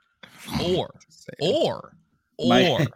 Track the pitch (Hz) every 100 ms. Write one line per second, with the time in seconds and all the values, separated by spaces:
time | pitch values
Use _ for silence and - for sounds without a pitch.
0 | _ _ - - - - 175 180 107 -
1 | _ - - - 160 294 247 - - -
2 | _ _ _ - 123 123 175 135 117